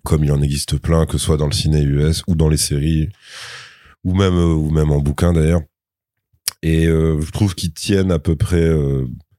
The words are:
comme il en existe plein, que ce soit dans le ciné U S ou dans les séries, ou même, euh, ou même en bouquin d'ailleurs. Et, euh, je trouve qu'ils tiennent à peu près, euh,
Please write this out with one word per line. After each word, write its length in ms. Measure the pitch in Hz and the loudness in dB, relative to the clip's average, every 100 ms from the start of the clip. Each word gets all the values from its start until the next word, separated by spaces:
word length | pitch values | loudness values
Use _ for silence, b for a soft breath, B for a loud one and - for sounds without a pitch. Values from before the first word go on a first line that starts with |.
comme 220 | - 78 | -2 0
il 80 | 73 | 2
en 80 | 71 | 2
existe 380 | 71 71 - 73 | 0 -2 -4 -4
plein, 260 | - 82 | 0 0
que 140 | 78 71 | 0 -2
ce 80 | - | 0
soit 100 | 78 | 0
dans 100 | 73 | 0
le 60 | |
ciné 300 | - 76 76 | -2 0 2
U 180 | 73 71 | 2 2
S 220 | 76 82 - | 0 0 -2
ou 100 | 80 | 0
dans 120 | 78 | 2
les 80 | 76 | 2
séries, 540 | - 73 76 80 78 B B B B B B B B B | 0 -2 0 0 -2 B B B B B B B B B
ou 120 | 92 | -2
même, 240 | 92 98 90 | 2 2 2
euh, 160 | 85 | 2
ou 160 | 80 78 | 2 0
même 220 | 78 76 | 2 2
en 80 | 73 | 2
bouquin 340 | 71 71 87 | 0 0 2
d'ailleurs. 260 | 82 78 87 78 _ _ _ _ _ _ _ - - | 2 2 0 -2 _ _ _ _ _ _ _ -14 -6
Et, 240 | 80 80 82 | -2 2 2
euh, 340 | 80 80 78 | 2 0 0
je 100 | 78 | -4
trouve 240 | - 104 | -2 -2
qu'ils 200 | 87 85 | -2 -8
tiennent 360 | - - 98 92 | -6 -2 0 0
à 60 | 82 | 0
peu 180 | 87 78 | -2 -2
près, 260 | - 87 | 0 0
euh, 440 | 82 80 69 69 64 - - | 2 0 0 -2 -4 -8 -18